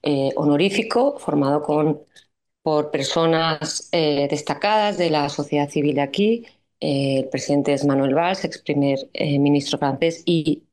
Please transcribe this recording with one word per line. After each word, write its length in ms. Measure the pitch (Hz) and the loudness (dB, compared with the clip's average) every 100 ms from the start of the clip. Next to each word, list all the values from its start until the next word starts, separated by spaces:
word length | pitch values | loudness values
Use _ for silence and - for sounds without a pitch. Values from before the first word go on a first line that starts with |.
eh, 280 | 147 143 139 - | 0 0 0 0
honorífico 800 | 147 147 190 196 - 240 269 285 | 2 2 2 0 -2 0 0 -2
formado 460 | - 147 139 147 | -4 0 0 0
con, 380 | 151 151 151 147 - - _ _ _ _ | 0 0 0 -2 -8 -20 _ _ _ _
por 280 | - 151 151 | -2 0 0
personas, 960 | 147 - - 165 160 165 156 156 - - | -4 -2 0 2 2 0 -2 -6 -8 -4
eh, 360 | 175 156 143 143 | 0 2 0 0
destacadas 680 | 147 - 143 202 214 208 190 | -2 -4 -2 0 2 2 0
de 120 | 175 | 0
la 200 | 156 143 | 0 0
sociedad 400 | 139 147 147 143 | -4 -2 0 0
civil 260 | 151 143 139 | 0 0 0
de 60 | |
aquí. 440 | 139 139 208 233 233 _ _ _ | -2 0 2 0 -4 _ _ _
Eh, 400 | 151 139 139 135 | -2 0 0 0
el 100 | 131 | -2
presidente 440 | 131 - 143 139 | -6 0 0 2
es 120 | 143 143 | 0 2
Manuel 280 | 135 139 | 2 2
Valls, 320 | 139 170 190 - | 2 0 -2 -6
ex 140 | - | -10
primer, 500 | - 147 139 135 - | -4 0 0 0 -4
eh, 260 | - 156 143 | -4 -2 2
ministro 400 | 143 143 139 151 | 4 2 0 -2
francés 420 | 143 135 165 165 - | -2 0 -2 -2 0
y 380 | 165 151 147 _ | 0 0 -4 _